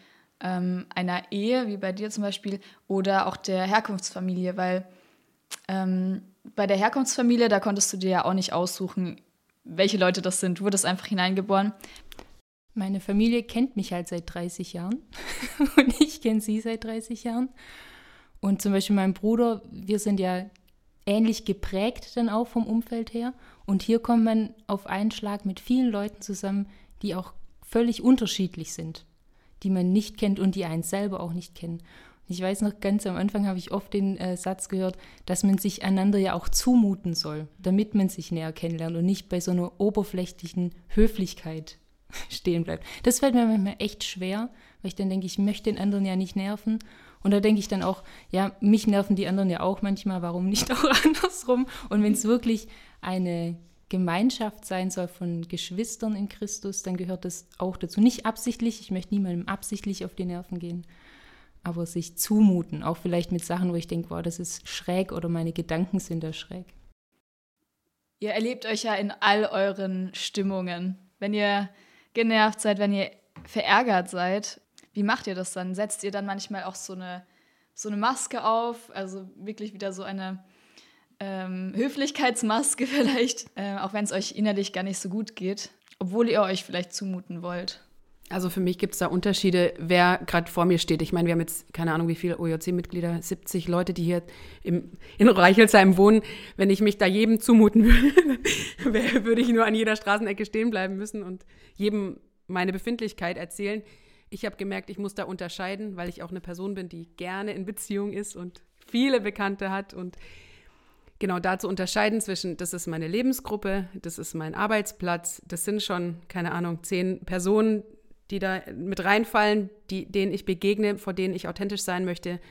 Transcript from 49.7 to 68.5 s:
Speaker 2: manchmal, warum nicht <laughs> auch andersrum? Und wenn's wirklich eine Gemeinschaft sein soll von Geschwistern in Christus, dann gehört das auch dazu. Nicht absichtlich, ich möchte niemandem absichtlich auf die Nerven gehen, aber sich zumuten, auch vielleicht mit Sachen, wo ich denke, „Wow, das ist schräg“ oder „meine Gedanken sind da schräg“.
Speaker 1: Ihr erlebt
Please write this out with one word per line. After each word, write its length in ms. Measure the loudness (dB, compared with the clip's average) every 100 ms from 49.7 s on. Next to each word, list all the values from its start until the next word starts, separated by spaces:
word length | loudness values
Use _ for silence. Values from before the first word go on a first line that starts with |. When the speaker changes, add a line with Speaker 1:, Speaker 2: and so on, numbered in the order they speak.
| -2
Speaker 2:
manchmal, 400 | -2 -2 -2 -4
warum 260 | -4 -2 0
nicht 220 | 0 0
<laughs> 0 |
auch 320 | 2 4 6
andersrum? 640 | 4 4 -2 -4 0 0 0 -6 -2
Und 120 | 2
wenn's 220 | 4 2
wirklich 440 | 2 2 2 -2 -4 -20 -20 -12
eine 560 | -6 -2 -2 -2 -4 -6 -14 _ -4
Gemeinschaft 760 | 0 0 2 2 2 -6 -8 -8
sein 260 | -4 -4
soll 160 | -4 -6
von 400 | -6 -6 -6 -6
Geschwistern 680 | -8 -8 -6 -6 -4 -4 -4
in 140 | -6
Christus, 540 | -8 -10 -8 -8 -8
dann 120 | -6 -6
gehört 300 | -6 -6 -8
das 220 | -10 -16 -6
auch 180 | -6 -4
dazu. 240 | -4 4
Nicht 280 | 4 4 -6
absichtlich, 540 | -4 -6 -2 -4 -4
ich 100 | -6
möchte 240 | -6 -4 -2
niemandem 320 | -2 -4 -4
absichtlich 580 | -8 -6 -8 -6 -8 -8
auf 80 |
die 120 | -8 -8
Nerven 340 | -8 -8 -10
gehen, 260 | -8 -10 -12 -20 -20 -20 -20 -20 -20 -12
aber 240 | -8 -6 -6
sich 300 | -6 -8 -6
zumuten, 640 | 2 6 8 6 0 -6
auch 140 | -6 -4
vielleicht 340 | 0 -2 0
mit 120 | -4
Sachen, 280 | -4 -2 0
wo 40 | -2
ich 120 | -4
denke, 240 | -6 -4
„Wow, 100 | -6
das 180 | -6 -6
ist 300 | -10 -10 -12
schräg“ 420 | -10 -4 -2 -2
oder 160 | -4 -4
„meine 240 | -2 -2
Gedanken 460 | -4 -4 -2 -2 -2
sind 240 | -4 -6
da 100 | -6
schräg“. 320 | -10 -12 -14 -16 -20 -20 _ _ _ _ _ _ _ _ _ _ _ _ -10
Speaker 1:
Ihr 120 | -4
erlebt 340 | -2 -2